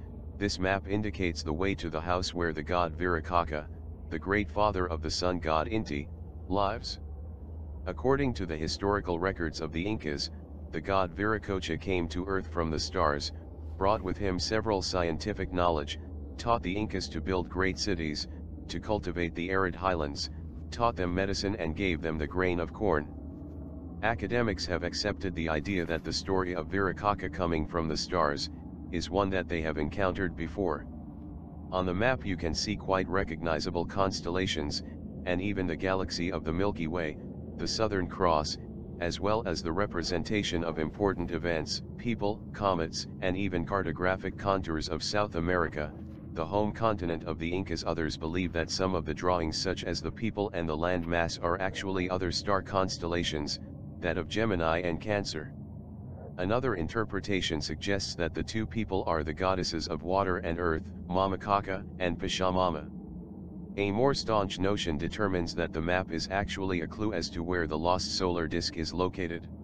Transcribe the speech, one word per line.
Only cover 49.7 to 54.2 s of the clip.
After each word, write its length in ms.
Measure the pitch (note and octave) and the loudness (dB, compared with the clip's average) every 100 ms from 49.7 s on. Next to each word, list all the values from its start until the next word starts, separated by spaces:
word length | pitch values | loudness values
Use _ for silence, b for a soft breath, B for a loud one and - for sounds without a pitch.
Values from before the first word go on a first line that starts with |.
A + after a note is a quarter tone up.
| E2+ | -2
as 180 | - D#2+ | -2 -2
the 100 | D#2+ | -4
people 380 | - A2 G#2 G#2 | -2 -2 0 0
and 160 | F#2 E2+ | 0 0
the 80 | D#2 | 2
land 300 | F2 F2+ E2 | 2 2 2
mass 320 | E2+ E2 - | 2 2 0
are 200 | E2+ F2+ | 0 0
actually 500 | F#2+ - G2 F#2+ F2+ | 0 -2 -2 0 2
other 200 | F#2 F2+ | 2 0
star 300 | - - F#2+ | -2 2 0
constellations, 960 | F2 G2 F#2+ - E2+ F2 E2 D2+ D2 - B B - - | 2 2 2 0 0 0 0 0 -2 -6 B B -12 -4
that 180 | F2 | 0
of 100 | E2 | 0